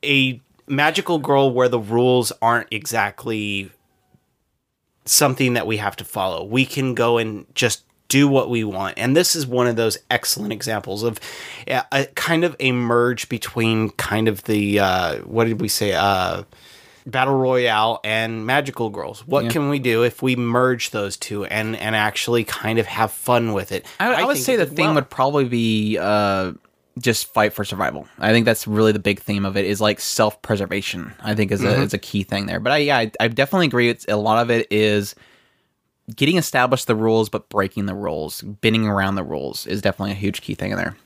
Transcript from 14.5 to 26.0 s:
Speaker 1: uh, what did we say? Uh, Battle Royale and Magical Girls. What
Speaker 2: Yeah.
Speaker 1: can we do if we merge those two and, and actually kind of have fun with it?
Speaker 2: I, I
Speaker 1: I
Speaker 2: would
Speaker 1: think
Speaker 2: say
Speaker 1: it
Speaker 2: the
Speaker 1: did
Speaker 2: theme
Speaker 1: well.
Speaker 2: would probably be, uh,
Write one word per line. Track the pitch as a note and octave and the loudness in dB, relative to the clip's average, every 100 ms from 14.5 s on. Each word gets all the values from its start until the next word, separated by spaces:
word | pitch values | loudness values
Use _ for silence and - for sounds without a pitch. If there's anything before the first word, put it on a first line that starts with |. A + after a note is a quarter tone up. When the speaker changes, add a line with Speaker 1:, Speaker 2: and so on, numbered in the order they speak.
| G#2+ G2+ G#2 | 0 2 2
Speaker 1:
uh, | G2 F#2 F2 B1 | 2 2 0 -4
what | G1+ A2+ A2+ | -4 0 0
did | A2 | 0
we | G#2+ | -2
say? | - G#2 | -2 0
Uh, | F2 G2+ F#2+ F2+ F2 F#2+ - - - - - - | 2 2 2 0 -4 -10 -20 -20 -20 -20 -20 -6
Battle | B2+ C3 C3+ | -2 2 2
Royale | C3 B2+ A#2+ G#2+ A2+ A2+ | 2 2 2 2 2 0
and | G#2+ A2 A2+ A2+ A2 | -2 -2 -2 -4 -2
Magical | C#3 C#3 B2+ A2+ | -2 -2 -6 -6
Girls. | G2+ D2+ G#2 - | -6 -10 -12 -2
What | C#3 A#2 | -2 0
Speaker 2:
Yeah. | |
Speaker 1:
can | D#3 C#3+ | -2 -2
we | C#3+ | 0
do | B2 A2+ | 0 2
if | A#2+ - | 2 0
we | C3 B2 | -2 0
merge | A#2+ A#2+ B2+ B2 - | 2 2 2 0 -4
those | A2 G2+ - | -4 -6 -8
two | - G#2 G2 | -8 -8 -4
and, | G#2+ A2 A2 | -4 -4 -4
and | G#2+ A2 | -2 0
actually | G#2+ - - A#2+ | 0 -2 0 0
kind | A2 - G#2+ A2+ | 0 -4 0 0
of | G#2+ | 0
have | - A2 | 0 -2
fun | - - A#2+ A#2 | -2 0 2 2
with | G2+ G2+ | -2 -4
it? | G2 - - | -8 -8 -4
Speaker 2:
I, | G#3+ | 0
I | B3 | 2
Speaker 1:
I | A#3 | 0
Speaker 2:
would | |
Speaker 1:
think | C#4+ - | 0 0
Speaker 2:
say | A#3+ | 0
Speaker 1:
it | |
Speaker 2:
the | D3+ | 0
Speaker 1:
did | C#3+ | 0
Speaker 2:
theme | D#3 | 2
Speaker 1:
well. | D#3 | 2
Speaker 2:
would | C3 | -2
probably | - C3+ D3 B2+ | 0 2 2 0
be, | A#2+ A2+ A2 G#2+ | 0 2 2 0
uh, | G#2 | -2